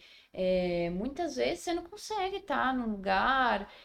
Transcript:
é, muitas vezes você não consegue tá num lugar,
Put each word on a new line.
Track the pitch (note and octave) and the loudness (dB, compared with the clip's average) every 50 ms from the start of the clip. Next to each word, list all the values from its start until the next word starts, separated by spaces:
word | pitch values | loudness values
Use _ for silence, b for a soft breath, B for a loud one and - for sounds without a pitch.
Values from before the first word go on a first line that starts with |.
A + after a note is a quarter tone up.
| b b b b b b | b b b b b b
é, | - - F#3 F#3 F#3 F#3 F3+ F3 F3 F3 E3+ E3+ | -4 0 2 2 4 4 2 2 2 0 0 0
muitas | F3 F3+ G#3+ C4+ C#4+ E4 F4 D#4+ C4 B3+ | 0 -2 -4 -4 -4 -4 -4 -2 -2 0
vezes | A#3+ C4 E4 F4 - | 0 0 0 -2 -2
você | F4+ E4+ | -2 -2
não | F4 F4 | -2 -4
consegue | - - G#4 - - G#4+ G#4 F#4 F#4+ G4 G4 | -6 -12 -12 -8 -4 -2 -2 -2 -2 -4 -4
tá | - - C#4+ - A#3+ B3+ | -4 -2 -2 0 0 0
num | C4 B3+ A#3+ A3 | 0 0 -2 -2
lugar, | G#3+ G3 F#3+ G3 F#3+ F#3+ G#3+ A#3+ C4+ C4+ C4 A#3+ G#3+ G3+ G3+ b b b b | -4 -2 0 2 2 4 4 4 4 4 4 4 2 2 0 b b b b